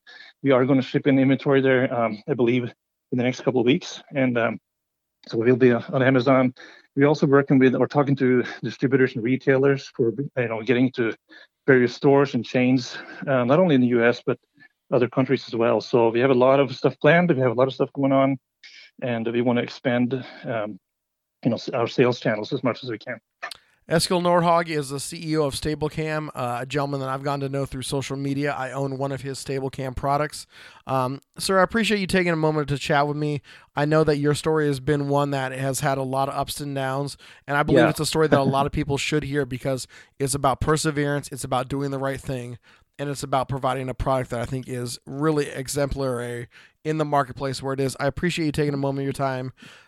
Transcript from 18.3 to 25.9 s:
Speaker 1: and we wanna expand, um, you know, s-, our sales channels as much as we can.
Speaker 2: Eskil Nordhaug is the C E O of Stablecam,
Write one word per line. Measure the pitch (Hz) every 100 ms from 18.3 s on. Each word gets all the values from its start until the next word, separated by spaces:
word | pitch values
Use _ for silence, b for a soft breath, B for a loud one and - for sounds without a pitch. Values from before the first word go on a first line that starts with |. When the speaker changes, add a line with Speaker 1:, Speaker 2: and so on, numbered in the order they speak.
| 135 - _ B B B -
Speaker 1:
and | 127 117 113
we | 120
wanna | 123 120
expand, | - - 135 120 120 131 123 B
um, | 156 117 104 104 _ _ _ _ _ _
you | -
know, | 110
s-, | -
our | 143 113
sales | - 123 120
channels | 131 107 107
as | 139
much | 127 113
as | 127
we | 107
can. | - 113 _ _ - b b b -
Speaker 2:
Eskil | 165 - 180
Nordhaug | 175 175 170 170 170
is | 151 131
the | 139
C | - 170 160
E | 156
O |
of | 147
Stablecam, | - 156 151 151